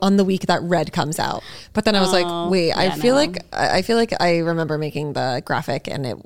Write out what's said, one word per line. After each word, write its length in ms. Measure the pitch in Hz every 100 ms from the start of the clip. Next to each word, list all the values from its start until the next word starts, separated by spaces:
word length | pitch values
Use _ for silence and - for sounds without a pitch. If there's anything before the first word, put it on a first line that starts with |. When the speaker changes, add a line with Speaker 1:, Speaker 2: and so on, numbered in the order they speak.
Speaker 1:
on 140 | 196 202
the 80 |
week 220 | 190 185 -
that 160 | 175
Red 320 | 170 175 156
comes 260 | - 147 -
out." 240 | - - - - -
But 100 | 214
then 100 | 220
I 60 | 202
was 80 | 190
Speaker 2:
Oh, 80 | 190
Speaker 1:
like, 280 | 175 170 170
"Wait, 200 | 185 165
I 140 | - 185
Speaker 2:
yeah, 100 | 151
Speaker 1:
feel 200 | 233 269
Speaker 2:
no. 60 |
Speaker 1:
like, 220 | 302 180 -
I, 260 | - - 190
I 40 |
feel 160 | 190 233
like 160 | 226 -
I 160 | 175 170
remember 400 | 165 165 160 151
making 340 | 151 147 147
the 300 | 131 127 127
graphic 460 | - 123 - 139 -
and 160 | - 131
it 100 | 101